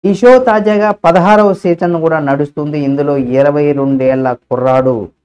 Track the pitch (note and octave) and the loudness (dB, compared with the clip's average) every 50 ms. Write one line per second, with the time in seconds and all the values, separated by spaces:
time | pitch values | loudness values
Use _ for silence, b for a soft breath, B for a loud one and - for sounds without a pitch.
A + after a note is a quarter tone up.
0 | - G3 G3 - A#3+ B3 B3+ B3+ B3+ B3 G#3+ G#3+ G3+ G#3+ G#3 G#3 G#3 G#3+ G#3 _ | -2 -2 -2 2 4 6 6 6 4 2 -2 0 0 0 0 0 0 -2 -4 _
1 | - E3+ E3+ F3+ E3+ G3 G#3+ G#3 G#3+ G3+ F#3+ - - F3+ E3+ E3 F3+ F3 E3+ E3 | 0 0 2 2 2 4 4 4 4 2 0 -2 -2 -4 -2 -2 -2 -4 -2 -2
2 | D#3+ D#3+ D#3+ D#3 D3 C#3 C#3 C#3+ D3+ C#3+ _ - D3 D3+ D3+ D3+ C#3+ C#3 C#3 C#3 | -2 -2 -2 -2 -2 -2 -2 -2 -2 -6 _ -8 -8 -6 -4 -4 -2 -2 -2 -2
3 | C#3+ D3 C#3+ C#3 C3 A#2+ B2+ C3+ C#3 D3 D3 D3 D3 D3 C#3+ C#3+ C#3 C3+ C#3 C3 | -2 -2 -2 -2 -2 -2 0 2 2 2 2 0 0 0 0 -2 -2 -2 -2 0
4 | C3 C3 C3 C3 C3 C3 B2 - _ _ B2+ A#2+ B2 C3+ F#3 G#3 C4 C3 B2+ A2+ | 0 0 0 0 -2 -4 -4 -6 _ _ -6 -2 0 0 0 2 2 0 -2 -2
5 | G2+ E2 _ _ | -6 -12 _ _